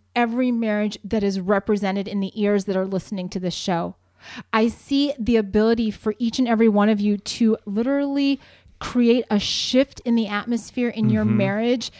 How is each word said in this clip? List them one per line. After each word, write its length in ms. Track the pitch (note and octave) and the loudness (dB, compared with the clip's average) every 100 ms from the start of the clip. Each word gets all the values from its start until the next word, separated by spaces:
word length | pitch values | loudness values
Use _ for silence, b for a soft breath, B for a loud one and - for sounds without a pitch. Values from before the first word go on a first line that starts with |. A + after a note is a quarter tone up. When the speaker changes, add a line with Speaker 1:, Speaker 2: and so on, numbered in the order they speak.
| _ | _
Speaker 1:
every 380 | A#3+ A#3 A#3+ B3+ | -2 0 0 0
marriage 440 | A#3 A3+ G#3 G#3+ - | 0 0 0 -2 -4
that 220 | G3 A3 | -4 0
is 160 | G3+ F#3+ | 0 -2
represented 680 | F3+ G3+ - G#3 G3 G3 F#3+ | 0 0 0 -2 0 -2 -4
in 140 | G3+ | -4
the 100 | F#3+ A3 | -4 -2
ears 260 | G3+ G#3 F#3+ | 0 0 0
that 100 | F#3+ | -2
are 100 | F#3+ | -2
listening 420 | F#3+ - G3 F3+ | -4 -6 -8 -6
to 100 | F3+ | -6
this 140 | F3+ | -6
show. 420 | - - E3+ F3 - B B B B B | -4 -4 -2 -4 -10 B B B B B
I 160 | A3+ A3+ | 0 0
see 440 | - - C#4 C#4+ - | -2 -4 0 0 -2
the 180 | A3 A3+ | 0 0
ability 540 | G3+ G#3 A3 A#3 A3 | 2 2 2 2 -2
for 240 | G3+ G#3+ G#3 | -4 -6 -2
each 180 | A3+ A3+ | -4 0
and 80 | B3 | 0
every 220 | A3 A3+ | 4 4
one 200 | G#3 G#3 | 6 2
of 120 | G#3+ | 2
you 160 | G#3 G#3 | 0 -2
to 400 | - - A3+ A3 - | -4 0 2 2 -2
literally 720 | G3+ A#3+ C#4 C#4+ C#4 C#4 C4+ b b b _ | -4 -2 -2 -2 0 0 0 b b b _
create 460 | - B3 A#3 B3+ - | -4 2 4 4 2
a 120 | G#3 | 0
shift 600 | - - - B3+ C#4 - | 0 -4 2 2 2 -4
in 100 | A#3+ | 0
the 140 | A#3 G#3 | 0 0
atmosphere 600 | G#3 A3+ A#3 - - A#3+ | -4 -4 -6 -4 -4 -4
in 220 | - G#3+ | 0 0
your 140 | G#3+ | 2
Speaker 2:
Mm-hmm. 120 | G#3+ G#3+ | 2 2
Speaker 1:
marriage, 540 | - G#3 A#3 B3 - | 2 0 0 -2 -4